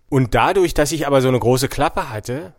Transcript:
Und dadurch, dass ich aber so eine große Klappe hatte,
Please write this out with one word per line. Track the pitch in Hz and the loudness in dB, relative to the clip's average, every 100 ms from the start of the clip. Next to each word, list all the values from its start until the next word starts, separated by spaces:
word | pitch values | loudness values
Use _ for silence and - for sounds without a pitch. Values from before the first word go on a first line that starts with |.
| - | -4
Und | 139 127 | 0 2
dadurch, | 117 127 185 175 | 2 2 2 0
dass | - 147 | 0 0
ich | 160 143 | -2 0
aber | 139 | 2
so | 127 | 2
eine | 127 | 2
große | 110 127 127 | 2 0 0
Klappe | - 151 - 156 | -2 -2 -2 -6
hatte, | 110 - 127 180 | -8 -8 -10 -10